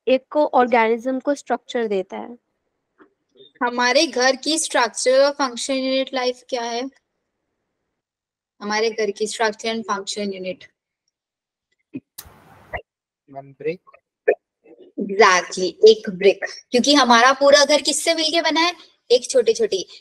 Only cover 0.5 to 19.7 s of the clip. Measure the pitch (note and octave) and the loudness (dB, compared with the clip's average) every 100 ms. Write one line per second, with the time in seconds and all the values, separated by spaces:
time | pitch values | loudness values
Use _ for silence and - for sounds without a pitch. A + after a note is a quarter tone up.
0.5 | C4 B3 A#3+ A3 A3+ B3 C4 C#4+ C#4+ - | 2 2 2 2 0 -4 -4 -4 -4 -4
1.5 | A#3+ - B3 A3 G3 F#3 G#3+ G#3+ A#3+ _ | -6 -6 -6 -4 -4 -6 -12 -14 -18 _
2.5 | _ _ _ _ _ _ _ _ _ - | _ _ _ _ _ _ _ _ _ -20
3.5 | - A#3+ B3 B3 C4+ D#4+ A#3+ B3+ C4 D4 | -6 -6 -2 0 2 0 0 0 0 -4
4.5 | D#4+ - C#4+ A#3 - B3+ C4 C#4 C#4+ C4 | -4 -2 -2 -2 -2 0 2 2 0 -4
5.5 | A#3 - C4+ C4 C4 C4 C4 B3 B3 - | -4 -6 -4 -2 -2 -4 -4 -4 -6 -8
6.5 | B3 A#3 A#3 C4+ - _ _ _ _ _ | -8 -6 -6 -8 -14 _ _ _ _ _
7.5 | _ _ _ _ _ _ _ _ _ _ | _ _ _ _ _ _ _ _ _ _
8.5 | _ G#3 G#3+ A3+ A3 G#3 G3+ G#3+ - A3 | _ -6 -2 -2 -2 -6 -4 -8 -2 -4
9.5 | G#3 A3+ A3+ A3 G3+ G3 G#3+ G3+ F#3+ F#3 | -4 -8 -6 -6 -6 -8 -8 -8 -8 -12
10.5 | F3+ - _ _ _ _ _ _ _ _ | -12 -18 _ _ _ _ _ _ _ _
11.5 | _ _ _ _ - - - - - _ | _ _ _ _ -18 -18 -20 -20 -20 _
12.5 | - - - - _ _ _ _ C3+ C#3 | -20 -16 -16 -16 _ _ _ _ -20 -18
13.5 | C#3 D3 F3+ _ _ _ _ - - _ | -8 -8 -8 _ _ _ _ -4 -4 _
14.5 | _ _ - - - G3 G3 G#3 F3+ F3 | _ _ -20 -16 -10 -2 4 4 4 -2
15.5 | - F#3 - A3 G#3+ G#3+ F3+ G3 - - | -6 -6 6 6 6 0 0 2 2 -4
16.5 | - _ B3 C4+ C#4+ A#3+ A#3 B3+ C#4 C#4 | -12 _ -2 2 2 4 6 4 4 4
17.5 | C#4+ C#4 D4 D4 D4+ E4+ E4 D#4 E4+ D#4+ | 6 4 2 0 -2 -2 -2 -2 -2 0
18.5 | D#4 E4+ F4 - _ - - - C4 A3+ | 0 -2 -4 -16 _ 0 0 2 0 2
19.5 | A3 G#3+ | 0 -2